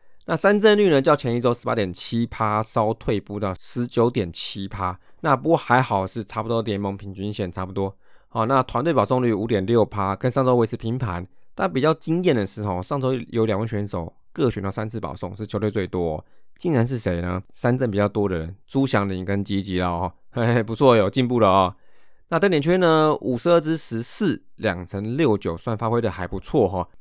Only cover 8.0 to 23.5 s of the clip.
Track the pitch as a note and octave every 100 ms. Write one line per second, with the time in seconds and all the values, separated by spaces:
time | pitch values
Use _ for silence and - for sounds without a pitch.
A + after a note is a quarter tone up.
8 | - - _ A#2 A2+ C3+ C3 A#2+ D#3 C3+
9 | G2+ B2+ A#2+ G2+ A2 G#2 F#2+ A#2 G#2 G#2
10 | G2 F#2+ G#2 C#3 B2+ B2 A2 A#2 A2+ B2
11 | A2+ F2 F#2 - - - F#3+ C3+ D3 D#3+
12 | - E3+ F3+ B2 G2 - G#2 F2+ F#2+ C#3+
13 | C3 C3 - A2+ A2 G2 A2 G#2 G2+ F2+
14 | E2 - - - C3 G#2 G2 A2+ A2 A2+
15 | D2 - F2+ G2 G#2+ G#2 G#2 G#2 F#2 F#2
16 | E2 D#2 - - - - F3+ C3+ A#2+ B2
17 | F#2+ F2 F2+ F#2 - - A#2+ B2+ B2 G2+
18 | G2+ G#2+ G2+ F2 D#2+ F#2+ - C3+ C3+ A2
19 | G2 F#2 F#2 G2+ G2 G2 F#2+ F2+ F2+ E2+
20 | F2+ - - A#2+ A#2 A#2+ A2 A2+ C3+ A2+
21 | G2 C3+ B2 B2 G2+ F#2+ F#2 - - -
22 | - - - E3 G3 D#3+ D3 F#3 E3+ D#3+
23 | D#3 D3 - A#2+ E3+